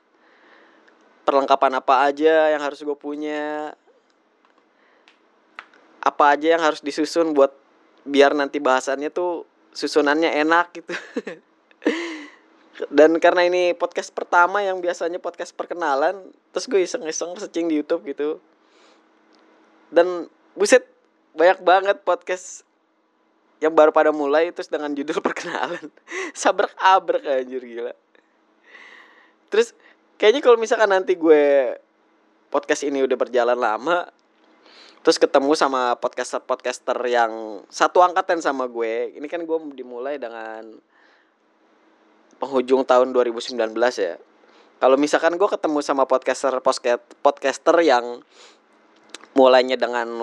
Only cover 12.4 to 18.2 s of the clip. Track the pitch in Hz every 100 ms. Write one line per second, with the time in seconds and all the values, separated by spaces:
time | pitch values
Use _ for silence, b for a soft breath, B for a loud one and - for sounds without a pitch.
12.4 | B _ _ - - 143 156 165 170 180
13.4 | 175 180 175 170 170 - 185 - - 180
14.4 | 175 202 196 185 175 - 170 175 170 -
15.4 | 180 - - 175 160 139 160 196 185 -
16.4 | _ - 254 202 175 - 156 160 165 180
17.4 | 180 170 170 151 147 165 - 139